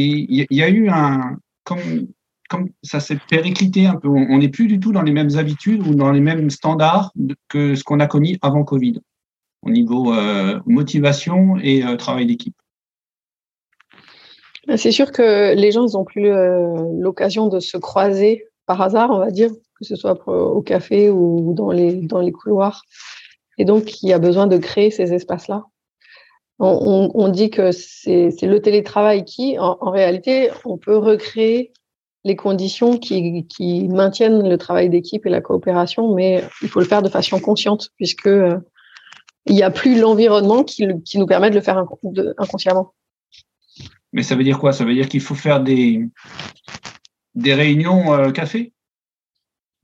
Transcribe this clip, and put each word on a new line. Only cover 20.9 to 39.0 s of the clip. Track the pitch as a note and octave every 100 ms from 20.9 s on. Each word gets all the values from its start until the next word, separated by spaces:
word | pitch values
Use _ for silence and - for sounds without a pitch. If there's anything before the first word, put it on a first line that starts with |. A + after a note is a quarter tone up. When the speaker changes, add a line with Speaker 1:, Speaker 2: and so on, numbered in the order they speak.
| G3+ G#3
Speaker 2:
ou | F#3+ F3 E3+ E3 F3
dans | G3+
les, | F3 F3
dans | F3+ E3 F3+
les | F3+
couloirs. | E3+ G#3 G3+ G3 - _ - - - - _ _ -
Et | F#3+
donc, | G#3+ G#3+ -
il | F#3+
y |
a | F3
besoin | F3 F3+ G3+
de | F3+
créer | F3 - G#3
ces | G#3 F3+
espaces-là. | F3+ F3+ F3+ - G3+ G#3+ _ _ _ _ - _ _ _ _
On, | F#3+ - G#3+ F#3+ G3+
on, | A#3
on | G3
dit | F#3 G#3+
que | G#3 F#3
c'est, | F3 - - - F3+ E3+
c'est | E3+ F#3
le | G#3
télétravail | G#3 G#3 G3+ G#3 G#3 G3+ F3
qui, | - C4 C4
en, | F#3 F3
en | -
réalité, | F#3+ F#3 F#3 B3+ C4 - - -
on | F3+
peut | - G#3+
recréer | G#3+ G#3+ - A3+ A3 A#3 B3+ _ _ _ _ _
les | G3 F#3+
conditions | G#3 G3 F#3+ - A#3+ A#3+
qui, | - F#3+ E3+ E3+ E3
qui | - F3+ F3 F#3+
maintiennent | F#3 G3 G3 A3 A3 G3
le | F3
travail | - F3 F3+
d'équipe | F3 E3+ G#3+ G3+
et |
la | F3+
coopération, | - F#3+ F#3 F3 F3 - A3+ F#3
mais | F#3 F#3 D#3+ -
il | G#3+
faut | G3
le | D#3+
faire | G#3
de | G3
façon | - - F#3+
consciente, | F3+ G#3 G#3 G#3+ - _
puisque, | F3+ - G3+
euh, | G3+ F3+ F3 F3 _ _ -